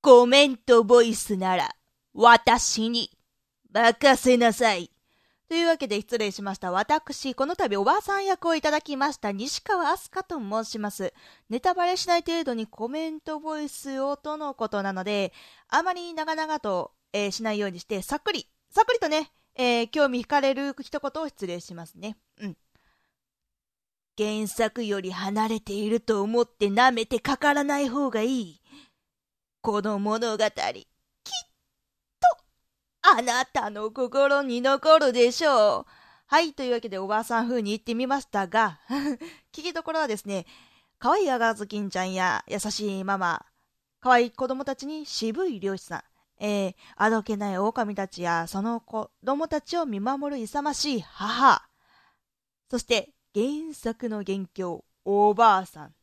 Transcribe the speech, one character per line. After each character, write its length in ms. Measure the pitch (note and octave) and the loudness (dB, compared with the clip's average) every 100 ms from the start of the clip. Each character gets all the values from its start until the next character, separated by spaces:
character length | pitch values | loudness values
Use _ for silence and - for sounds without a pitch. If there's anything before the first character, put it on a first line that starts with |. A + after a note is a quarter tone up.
コ 260 | D4 B3 B3 | 12 10 10
メ 220 | C4+ C#4+ | 6 6
ン 80 | C4 | 2
ト 280 | - A#3+ | 4 6
ボ 180 | G#3+ A#3+ | 8 6
イ 120 | A#3 | 6
ス 220 | G#3+ - G3 | 0 -4 -4
な 200 | F#3 F#3 | 0 0
ら、 180 | C3+ - _ _ _ | -2 -8 _ _ _
私 760 | - A#3 A#3 - A#3+ - - A3+ | 4 8 8 6 2 0 -2 -2
に 200 | A#3+ G#3 _ _ _ _ _ _ | -4 -8 _ _ _ _ _ _
任 500 | G#3 A#3 A#3+ C#4+ B3+ | 2 4 6 6 6
せ 140 | B3+ B3 | 6 6
な 160 | A#3 | 4
さ 220 | G#3 A#3 | 4 0
い。 160 | F#3+ F3 _ _ _ _ _ _ | 0 -6 _ _ _ _ _ _
と 60 | |
い 80 | E4 | 0
う 40 | E4+ | 2
わ 80 | E4 | 0
け 120 | C4 | 0
で 80 | G#3 | -4
失 220 | G#3 A#3 | -4 -4
礼 120 | G#3+ | -4
し 120 | F#3+ | -4
ま 120 | G3+ | -8
し 40 | F#3+ | -8
た。 140 | F#3 | -4
私、 640 | F#3 G#3 D#4 - C#4+ C4+ | -2 0 -2 -2 -10 -8
こ 120 | A#3+ C#4 | -4 -4
の 100 | F4+ | -2
度 200 | E4 G3 | -2 0
お 80 | |
ば 120 | G3 F#4 | 2 0
あ 40 | |
さ 160 | - G4 | 0 -4
ん 80 | |
役 240 | G4 F#4 E4+ | -2 -2 0
を 60 | |
い 80 | D#4+ | 0
た 80 | D4+ | 0
だ 100 | D4+ | -2
き 160 | - C#4 | -4 -4
ま 160 | C#4 | -4
し 60 | C#4 | -4
た 140 | G#3 | -8
西 300 | G3 B3+ - | -6 -8 -10
川 280 | - G4 D4 | -4 -2 0
明 60 | E4 | -2
日 140 | - | -6
香 140 | F#4 | -10
と 400 | F#4+ E4 G3+ G#3+ | -8 -8 -6 -6
申 60 | A3 | -6
し 80 | A3 | -8
ま 120 | G#3 | -8
す。 220 | - F#3 _ - _ _ | -6 -8 _ -20 _ _
ネ 120 | A3+ | -2
タ 140 | F#4 | -2
バ 120 | F4+ F4 | 0 0
レ 100 | F#4 | 0
し 120 | - | 2
な 80 | E4+ | 0
い 60 | |
程 220 | E4+ E4 | 0 -2
度 100 | D4+ | -2
に 120 | A#3 A3 | -4 -8
コ 220 | - A3+ | -8 -8
メ 220 | D4 D#4+ | -6 -6
ン 100 | D#4 | -8
ト 200 | - D#4 | -8 -8
ボ 180 | D#4 D#4 | -6 -6
イ 100 | D4 | -8
ス 320 | - C#4 C4+ | -10 -10 -4
を 160 | C4+ C#4+ | -4 -4
と 200 | D4+ D4+ | -8 -8
の 180 | D4 | -8
こ 140 | C4+ A3 | -6 -6
と 140 | G3+ | -4
な 100 | G3 | -4
の 120 | F#3+ | -6
で、 280 | F#3 G#3 F#3+ - - - _ | -4 -2 -2 -6 -20 -20 _
あ 140 | C#4 | -2
ま 100 | F4 | 0
り 200 | F4+ F4 | -4 -8
長 200 | D#4+ D#4 | -8 -6
々 260 | D#4 D#4 D4+ | -4 -4 -4
と、 320 | G#3+ F#3 D3+ _ _ | -4 -4 -6 _ _
え 160 | G3+ G3+ | -4 -4
ー、 20 | |
し 120 | F#3+ | -4
な 100 | A3 | -4
い 60 | G#3+ | -4
よ 100 | G3+ | -4
う 20 | |
に 100 | F3 | -8
し 40 | |
て、 180 | - G3+ | -8 -8
さ 140 | - D4 | -6 -6
っ 60 | |
く 100 | - | -4
り、 160 | E4+ - _ _ | -6 -8 _ _
さ 120 | - | 2
っ 20 | |
く 100 | A#4+ | 2
り 40 | A#4+ | 2
と 100 | D#4 | 0
ね、 240 | D#4 D4+ _ _ | -2 -4 _ _
え 280 | - B3 A#3+ | -2 0 2
ー、 80 | A#3 | 0
興 180 | D#4 C#4+ | 2 2
味 160 | B3 | 0
惹 20 | A3 | 0
か 140 | C#4+ | 0
れ 140 | C4+ | 2
る 200 | C4+ C#4 C4+ | 0 -4 -8
一 200 | C4+ D4 | -8 -8
言 220 | C#4 D4 | -6 -6
を 60 | D#4 | -10
失 180 | _ F#3+ | _ -10
礼 140 | F3 | -10
し 140 | - | -12
ま 120 | E3+ E3 | -18 -18
す 80 | |
ね。 220 | - G3+ G#3+ _ _ | -14 -14 -14 _ _
う 80 | G3+ | -12
ん。 80 | E3+ _ _ _ _ _ _ _ _ _ _ _ _ _ _ _ - | -12 _ _ _ _ _ _ _ _ _ _ _ _ _ _ _ -6
原 300 | G#3 G#3+ G#3+ | -4 -2 -6
作 380 | - A3+ - | -2 -2 -2
よ 160 | A3 G3+ | -4 -4
り 100 | F#3 | -6
離 380 | F3+ G3 G#3 A3 | -8 -6 -2 -2
れ 120 | A3 | -4
て 120 | G#3+ | -6
い 160 | G3+ G#3+ | -6 -2
る 100 | A3+ | -2
と 220 | - G#3+ | 0 -2
思 200 | G3+ A#3 | 0 0
っ 40 | A#3 | -2
て 220 | _ G3+ | _ 0
舐 240 | G3+ B3+ | 4 4
め 140 | A#3 A3 | 4 -2
て 120 | A#3+ | -2
か 180 | - C#4+ | -2 0
か 160 | D4 | 2
ら 120 | C#4+ | 2
な 160 | C#4+ C#4+ | 0 0
い 80 | C#4+ | -2
方 220 | B3+ C#4 | -2 -2
が 120 | A3+ | 0
い 180 | A3 C4 | -2 -2
い。 200 | F#3+ D3+ _ - _ _ _ _ _ _ _ _ | -6 -14 _ -20 _ _ _ _ _ _ _ _
こ 220 | - G#3 | -2 -2
の 160 | G3+ G3+ | -2 -2
物 380 | G3+ A3 A#3 G#3+ | -2 -2 -2 0
語、 80 | |
き 40 | G#3+ | 0
っ 20 | |
と、 1800 | - F#2 B2+ - _ _ _ - F#5 - _ _ _ _ _ _ _ - - _ _ _ _ _ _ | 0 -4 -4 -16 _ _ _ -12 -12 -12 _ _ _ _ _ _ _ 2 2 _ _ _ _ _ _
あ 200 | - G4 | 4 4
な 220 | C4 B3 | 2 -2
た 260 | C4 C#4+ G#3 | -2 -4 -4
の 200 | G#3 G#3+ | -6 -8
心 520 | A3 B3 C4+ C#4 C#4+ | -4 -2 2 2 2
に 180 | C#4 A#3+ | 0 -2
残 380 | B3+ C4+ D#4 D#4+ | 0 2 6 6
る 140 | C#4+ | 6
で 200 | A#3+ A#3+ | 4 4
し 120 | B3 D#4+ | 4 2
ょ 340 | C4 G#3 A2 | 4 4 2
う。 60 | - - _ _ _ | -6 -20 _ _ _
は 140 | D4+ | 2
い、 140 | E4 | 2
と 80 | C#4 | -4
い 80 | B3+ | -4
う 40 | |
わ 60 | A#3+ | -2
け 80 | A#3 | -4
で 100 | F#3+ | -8
お 80 | F#3+ | -2
ば 120 | G#3+ | -2
あ 60 | |
さ 180 | A3+ A#3 | -2 -2
ん 60 | A#3+ | -2
風 140 | B3 | -2
に 100 | G#3 | -2
言 80 | G#3+ | -6
っ 20 | |
て 120 | - | -4
み 120 | A3+ B3+ | -4 -2
ま 140 | C4+ | -4
し 60 | - | -4
た 200 | G#3 F#3+ | -6 -2
が、 340 | G#3+ G#3+ D#3 _ C4+ C#4+ B3 | 0 -2 -4 _ -4 -4 -6
<laughs> 320 | E4 - _ | -10 -20 _
聞 100 | - | -12
き 100 | D#4+ | -8
ど 100 | E4 | -8
こ 100 | D#4+ | -6
ろ 80 | D#4+ | -4
は 60 | D4 | -2
で 100 | G#3 | -4
す 100 | G3+ | -6
ね、 200 | G3 E3 - _ _ _ _ | -8 -8 -20 _ _ _ _
可 140 | A#3+ | 0
愛 120 | F4+ | 2
い 60 | F4+ | 2
赤 240 | B3+ A3+ | 2 0
ず 120 | G#3+ G3+ | -2 -6
き 140 | G#3 | -6
ん 100 | G3+ | -6
ち 80 | F3+ | -4
ゃ 40 | |
ん 100 | F#3 | -4
や 320 | F#3 B2+ A2+ - | -2 -2 -2 -4
優 140 | G3+ | -6
し 400 | G#3 - G#3+ F#3+ | -6 -6 -6 -6
い 40 | |
マ 140 | F#3+ G3 | -4 -2
マ、 260 | F3+ E3 - _ _ _ _ _ | -2 -4 -8 _ _ _ _ _
可 120 | B3+ | 4
愛 140 | B3 A#3+ | 4 4
い 40 | |
子 160 | - B3+ | -2 -4
供 180 | C4 | -4
た 120 | C#4 C4+ | -6 -8
ち 100 | C4+ | -8
に 200 | D#4 D4 | -10 -10
渋 420 | - A3 A3+ F#4 | -6 -4 -4 -4
い 100 | A3 | -4
漁 180 | G3 F#3+ | -6 -8
師 80 | |
さ 120 | - E3+ | -10 -14
ん、 80 | - _ _ _ | -14 _ _ _
え 300 | G#3 G#3 G3 | -4 -2 -4
ー、 60 | F#3 - - | -6 -20 0
あ 140 | G#3 | 2
ど 120 | A3 | 2
け 140 | G#3 G#3 | -2 -6
な 140 | G3+ | -4
い 80 | F#3 | -2
狼 360 | G#3 A3+ G#3+ | -2 -2 -6
た 120 | G3+ F#3+ | -4 -8
ち 160 | - | -6
や 240 | F3 E3+ E3+ | -2 -2 -2
そ 140 | G3 | -6
の 180 | G#3+ A#3 | -4 -6
子 300 | _ A3+ G#3+ _ | _ -10 -10 _
供 240 | G#3+ C#4+ D#4+ | -4 -4 -2
た 120 | D4+ | -6
ち 160 | - F4 | -4 -4
を 100 | D#4 | -4
見 120 | G3+ | -4
守 380 | G#3+ C#4 C#4+ C#4+ | -4 -4 -6 -6
る 60 | |
勇 200 | A3 C#4+ | -6 -4
ま 100 | D4 | -4
し 260 | C#4+ D4 B3 | -4 -4 -4
い 20 | |
母、 680 | - - - - C4+ - _ _ _ _ _ _ _ _ _ _ _ | -6 -10 -8 4 6 6 _ _ _ _ _ _ _ _ _ _ _
そ 80 | B3 | -8
し 60 | |
て 300 | - A3+ - _ _ | -2 -2 -2 _ _
原 400 | G3+ A#3+ D4+ D#4+ | -4 -4 -4 -10
作 340 | D4 A#3+ A3+ A#3+ | -8 -8 -6 -8
の 140 | G#3+ | -8
元 240 | G3 G3 F#3+ | -6 -6 -6
凶、 380 | - F3+ E3+ - _ | -8 -8 -8 -14 _
お 300 | - G3+ G#3 | -2 4 4
ば 240 | G3+ A3+ F#3+ | 6 6 6
あ 80 | F#3 | 0
さ 200 | - D3+ | -14 -20
ん。 80 | _ | _